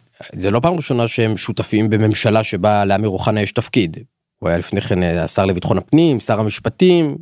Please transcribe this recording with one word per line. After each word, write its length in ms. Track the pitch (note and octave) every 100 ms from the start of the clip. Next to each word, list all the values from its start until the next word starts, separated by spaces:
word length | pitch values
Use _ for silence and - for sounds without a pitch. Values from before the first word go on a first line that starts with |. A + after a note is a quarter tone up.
| _ - - -
זה 160 | F#2+
לא 80 | A2
פעם 140 | E3
ראשונה 340 | F3+ - B2 A#2
שהם 300 | - A2 G#2
שותפים 520 | - A2 - G#2+ G#2+
בממשלה 540 | G#2+ G#2+ G#2 A#2 A2
שבה 420 | A2 G2 G#2 G#2 G2
לאמיר 240 | G2 G#2+
אוחנה 320 | F#2 - G#2+
יש 100 | G2
תפקיד. 460 | - - B2 F2+ D#2+ - _ _ -
הוא 100 | -
היה 80 | E2+
לפני 240 | - G2+
כן, 220 | - F#2
אה, 200 | F2+ E2+
השר 220 | D#2+ - F#2+
לביטחון 320 | F2+ - A#2
הפנים, 420 | - D3+ E3+ A#2+
שר 200 | - G#2+
המשפטים, 800 | G#2+ - A2+ - F#3 F3 D#3 D3+